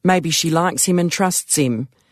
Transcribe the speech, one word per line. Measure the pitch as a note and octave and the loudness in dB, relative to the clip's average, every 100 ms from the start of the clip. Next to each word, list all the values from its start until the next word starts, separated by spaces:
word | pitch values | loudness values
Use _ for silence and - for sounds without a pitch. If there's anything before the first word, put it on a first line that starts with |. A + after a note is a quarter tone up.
Maybe | F3+ F#3 E3 | 0 2 0
she | D3+ E3+ | -2 0
likes | E3 F3+ - - | 0 0 0 0
him | F3 | 2
and | F3 | 0
trusts | - F#3 - - | 0 -2 -2 -4
him. | D3+ C3 A2+ C#3 _ _ | 0 0 -2 -6 _ _